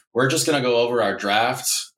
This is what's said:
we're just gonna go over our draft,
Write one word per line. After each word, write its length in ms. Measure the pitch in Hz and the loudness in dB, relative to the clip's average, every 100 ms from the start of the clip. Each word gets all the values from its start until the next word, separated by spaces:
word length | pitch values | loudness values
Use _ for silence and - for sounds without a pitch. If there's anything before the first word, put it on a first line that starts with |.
| _ | _
we're 160 | 117 139 | 0 0
just 160 | 160 165 | 0 0
gonna 160 | 143 | 0
go 160 | 123 117 | 2 2
over 240 | 120 120 | 2 0
our 140 | 101 98 | 0 -2
draft, 500 | 101 104 120 131 - - - | 0 0 0 -2 -4 -4 -6